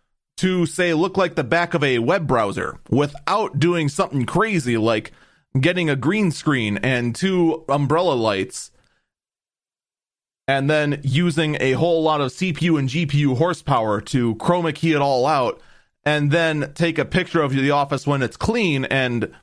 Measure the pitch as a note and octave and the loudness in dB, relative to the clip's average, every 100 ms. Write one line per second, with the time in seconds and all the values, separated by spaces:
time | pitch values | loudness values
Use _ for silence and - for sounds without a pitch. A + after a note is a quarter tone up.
0 | _ _ _ - F#3 F#3 D#3+ - F3 D#3+ | _ _ _ -4 0 2 0 0 0 2
1 | F#3 F#3 F3+ F3 C#3 E3 E3+ E3+ C#3+ B2 | 0 0 -2 -2 0 0 0 0 2 2
2 | A#2 - C#3+ B2 G2+ F#2+ D2+ - - B2 | 2 0 2 0 0 -2 -6 -8 -2 0
3 | C#3+ - - G3+ G#3+ C#3 E3 F3 D3 - | 0 -2 -2 -2 -2 2 2 2 0 -2
4 | F#3 C#3 A#2 E3+ A3 F#3 B2 A2+ A2 A2 | -2 -2 -2 0 0 0 0 2 2 0
5 | - - _ _ _ C3 D3+ F3 D#3+ C3+ | -4 -12 _ _ _ 0 2 2 0 0
6 | C3+ G#3+ F#3+ - - C3+ G#2+ G2+ B2+ B2+ | 0 0 0 -2 -2 0 0 -2 0 0
7 | A#2+ A2+ F#3+ F#3 E3 - - C#3+ C#3 D#3 | -2 -2 0 2 2 0 -2 0 2 2
8 | F3+ B2+ A2 G2 - - - _ _ _ | 2 2 0 0 -2 -8 -16 _ _ _
9 | _ _ _ _ _ _ _ _ _ _ | _ _ _ _ _ _ _ _ _ _
10 | _ _ _ _ - C#3 C#3 D3+ D3 C#3+ | _ _ _ _ -4 -2 0 0 0 -2
11 | C#3 C3+ F3 D3+ D#3 D3+ C3 B2+ E3+ E3 | -2 0 0 0 -2 0 0 0 2 2
12 | D#3 D3+ C3+ - F#3 D3 E3+ D#3 C3+ D3+ | 2 0 -2 -4 -4 -2 0 2 0 -2
13 | D#3 C#3+ C#3+ B2 E3+ E3 - B2+ A2 G#2 | -2 0 2 2 0 -2 -2 0 2 -2
14 | G#2 C3+ A#2+ G#2+ - F3+ E3 D3+ E3 D3 | -2 -2 0 0 0 0 0 -2 0 0
15 | C#3+ C3 C3+ D3 A#2+ - - - _ _ | 2 2 2 2 0 -4 -12 -20 _ _
16 | D3 D3+ C#3+ E3 D#3+ D3+ C#3 - E3+ D#3+ | -2 0 2 2 2 -2 -4 -2 -2 0
17 | C3+ F3 F3+ E3+ C#3+ C3+ C3+ C#3+ C#3+ C#3+ | -2 -2 0 0 0 0 0 0 0 -2
18 | - C#3 B2 - - A#3 F#3+ C#3 C3 C3+ | -2 -2 -2 -4 -2 0 0 0 -2 -2
19 | B2+ A#2+ G#2+ - | 0 -2 -4 -8